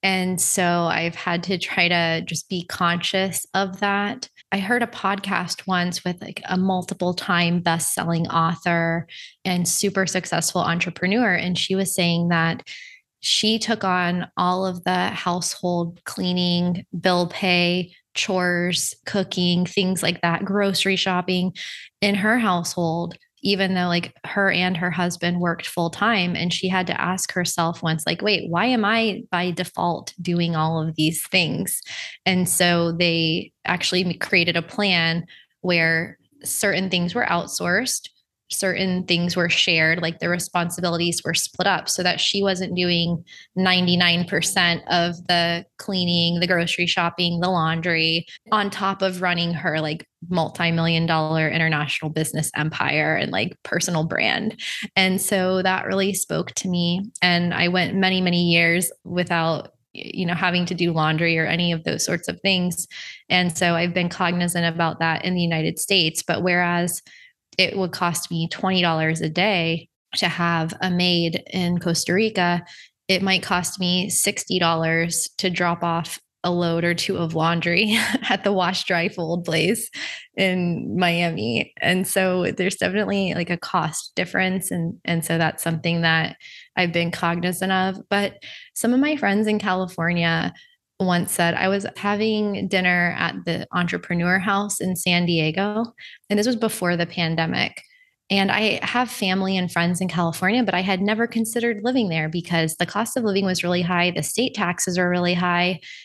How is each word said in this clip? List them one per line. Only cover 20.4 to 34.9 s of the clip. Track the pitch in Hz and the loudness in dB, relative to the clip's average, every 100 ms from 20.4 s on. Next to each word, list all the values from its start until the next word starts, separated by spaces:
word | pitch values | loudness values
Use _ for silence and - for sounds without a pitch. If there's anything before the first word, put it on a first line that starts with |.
grocery | 190 202 202 185 196 190 | 0 2 2 2 0 0
shopping | 196 180 180 185 180 - - - - _ | 2 0 0 0 0 -4 -12 -14 -18 _
in | 202 202 | 0 2
her | 214 247 | 2 2
household | 220 175 170 - 170 165 175 - _ _ | 2 0 -2 -2 0 0 -4 -10 _ _
even | 190 196 190 | -2 2 2
though, | 185 175 | 2 2
like, | 175 175 - | 0 -2 -12
her | - - 196 | -6 0 2
and | 175 180 180 | 2 2 0
her | 180 | -2
husband | 175 180 175 175 175 | 0 -2 0 -2 0
worked | 175 170 - | 0 -2 -6
full | - 170 | -2 -2
time, | - 208 220 175 165 | 0 2 2 0 0
and | 170 | -2
she | - 185 | -2 0
had | 185 180 | 0 0
to | 165 | 0
ask | 175 185 - | -2 -2 -4
herself | 185 175 - 170 170 | -2 -2 0 0 0
once, | 165 160 160 | -2 0 -2
like, | 170 | -2
"Wait, | 208 196 - | 0 0 0
why | 170 233 | 0 2
am | 247 202 | 2 2
I | 226 226 185 - | 2 0 -2 -4
by | 175 180 | -2 -2
default | 170 175 - 175 165 - - | -4 -6 -2 -2 -2 -8 -8
doing | 175 170 170 165 | -2 0 0 0
all | 160 165 | 0 0
of | 160 160 | -2 0
these | 156 165 - | 0 0 0
things?" | 190 160 - 190 - - - - - - | 0 2 -2 -4 -6 -8 -12 -12 -6 0
And | 185 180 | 2 2
so | - 175 175 170 | 4 4 4 2
they | 165 175 165 160 160 - _ - | 2 2 2 2 0 -4 _ -4
actually | 175 - 180 180 | -2 0 0 0
m-, | 170 | -2
created | - 185 170 170 | 0 2 2 0
a | |
plan | 165 - 202 | -2 -2 0